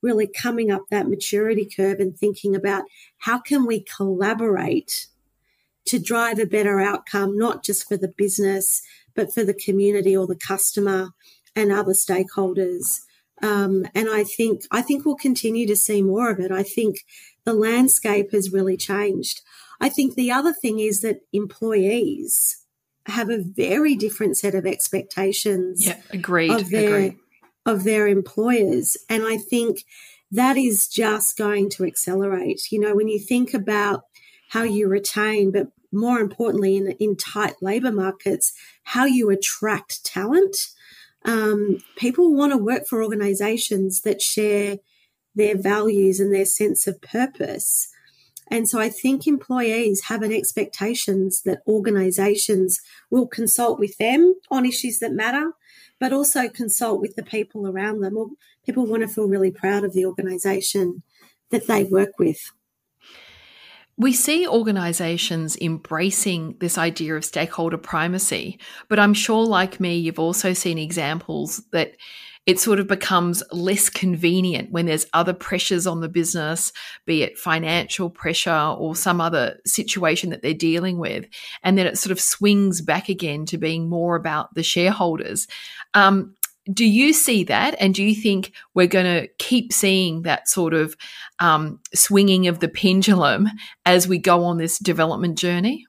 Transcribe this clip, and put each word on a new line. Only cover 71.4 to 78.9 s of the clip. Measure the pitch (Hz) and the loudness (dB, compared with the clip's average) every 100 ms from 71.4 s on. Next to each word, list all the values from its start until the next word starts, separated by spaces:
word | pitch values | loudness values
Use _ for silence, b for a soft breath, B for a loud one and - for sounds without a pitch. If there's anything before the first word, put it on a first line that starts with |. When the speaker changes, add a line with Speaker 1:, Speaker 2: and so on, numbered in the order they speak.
| 147 - - | -6 -8 -4
Speaker 2:
that | 170 - - B B B B - | -2 -2 -6 B B B B 0
it | 185 | 2
sort | - 202 | 4 2
of | 202 | 2
becomes | 196 - 185 175 175 - | -2 0 0 2 -2 -6
less | 175 180 202 - | -4 -2 0 0
convenient | - 185 170 170 185 185 160 - | 0 -2 0 2 2 0 -2 -4
when | 170 170 | -2 0
there's | 156 - | -2 0
other | 165 170 | 0 0
pressures | 180 - 185 - 180 180 | -2 -4 -4 0 0 -2
on | 165 | -4
the | 165 | -4
business, | 175 165 175 151 165 - B B B | -2 -2 -2 -4 -4 -4 B B B
be | - 160 | -2 0
it | 131 - | 0 -4
financial | 180 160 160 170 - - 175 | -2 -2 0 -2 -2 -4 -6
pressure | - 160 165 - 160 151 - | -4 -4 -2 0 2 0 -2
or | 160 | -4